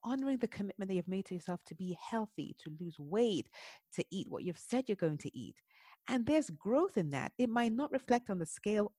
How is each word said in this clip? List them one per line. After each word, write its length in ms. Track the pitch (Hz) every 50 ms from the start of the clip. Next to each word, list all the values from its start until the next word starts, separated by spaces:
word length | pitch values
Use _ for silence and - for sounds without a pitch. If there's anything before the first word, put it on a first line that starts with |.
| -
honoring 340 | 233 262 269 269 277 269 240
the 100 | 240 226
commitment 400 | - - 202 196 - - 196 190
that 60 | 190
you've 140 | 180 165 180
made 180 | 185 190 196
to 80 | - 185
yourself 280 | 175 - - 180 170 -
to 80 | - 170
be 220 | - 190 180 175 -
healthy, 560 | - - 226 226 214 208 _ - 147 - - -
to 160 | - 160 156 156
lose 180 | 175 170 156 -
weight, 500 | 143 143 175 220 247 233 196 139 - - - - - - - - _ _ -
to 100 | - - -
eat 180 | - 196 147 -
what 160 | 139 - -
you've 140 | 180 165 -
said 300 | - - 233 254 262 -
you're 80 | 208
going 220 | - 180 160 151 147
to 180 | - 139 - 135
eat. 240 | 113 62 - - _ _ _ - - - - _ _ -
And 180 | 247 254 233
there's 240 | 233 302 311 285 -
growth 460 | 160 - - 202 240 285 349 392 -
in 140 | 220 170 147
that. 220 | 139 131 - - - -
It 100 | 247 233
might 220 | 226 240 240 233
not 200 | 220 240 294 285
reflect 380 | - 262 - - 240 240 240 -
on 80 | 196 180
the 80 | 165
scale 460 | - - - - 202 214 208 208 202 -